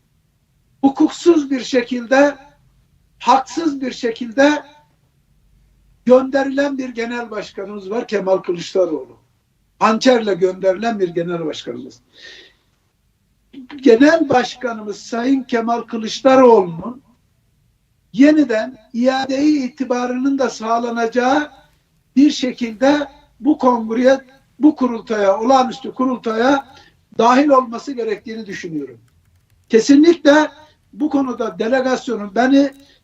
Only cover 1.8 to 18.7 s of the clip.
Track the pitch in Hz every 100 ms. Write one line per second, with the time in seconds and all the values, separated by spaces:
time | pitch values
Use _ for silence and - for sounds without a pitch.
1.8 | 240 247 226 262 285 277 - _ _ _
2.8 | _ _ _ _ - 254 - - 339 277
3.8 | 254 - 233 226 240 214 285 294 - _
4.8 | _ _ _ _ _ _ _ _ _ _
5.8 | _ _ - 254 262 269 269 262 285 269
6.8 | 254 233 233 240 226 220 277 - 196 208
7.8 | 190 226 - 202 185 190 185 175 - 190
8.8 | 175 147 - - _ _ _ _ _ -
9.8 | 208 220 262 247 214 175 185 185 190 185
10.8 | 233 214 180 165 170 170 156 - - 127
11.8 | 127 - _ _ - - - _ _ _
12.8 | _ _ _ _ _ _ _ 277 254 285
13.8 | 262 226 285 330 285 254 240 - 247 220
14.8 | 208 196 - 233 247 269 247 233 226 233
15.8 | 233 226 220 - 262 262 247 220 180 165
16.8 | 202 254 _ _ _ _ _ _ _ _
17.8 | _ _ _ 190 285 311 262 220 247